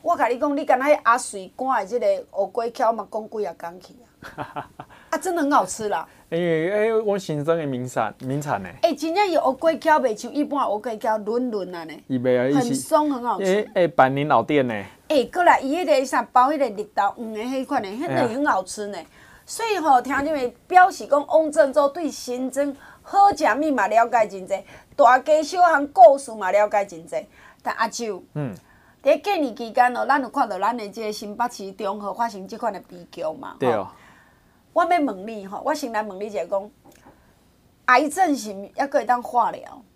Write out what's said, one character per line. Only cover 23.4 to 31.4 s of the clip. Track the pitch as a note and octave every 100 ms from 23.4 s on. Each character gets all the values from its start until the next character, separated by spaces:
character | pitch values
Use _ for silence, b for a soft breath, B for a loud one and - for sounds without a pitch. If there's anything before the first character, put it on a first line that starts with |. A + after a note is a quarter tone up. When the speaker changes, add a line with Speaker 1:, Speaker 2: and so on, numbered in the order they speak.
Speaker 1:
物 | D4 A3+ D#4
嘛 | C#4 G#3+
了 | A3 A#3+
解 | A#3+ G#3+
真 | F#3+ F#3
济， | F#3+ B B B -
大 | A#3+ C4
街 | C4+ D4+
小 | D4 F4+
巷 | F4 D#4 C#4+
故 | - E4+ C#4
事 | C#4
嘛 | A3 F#3
了 | G3 G#3
解 | G#3
真 | G3 E3 E3+
济。 | D#3+ - b b b
但 | -
阿 | G#3+ A3+
舅， | G#3+ A3+ F#3 -
Speaker 2:
嗯。 | D3+ C#3 F2+ b b b b
Speaker 1:
伫 | C4+ D4+
过 | G4+ G4
年 | C#4
期 | G#3 A3+
间 | G#3 B3
哦， | A#3+ A3
咱 | C#4
有 | B3
看 | C#4 A#3
到 | F#3
咱 | G3+
的 | A#3+ G#3
这 | F#3+
个 | G#3+
新 | G#3 G#3
北 | G#3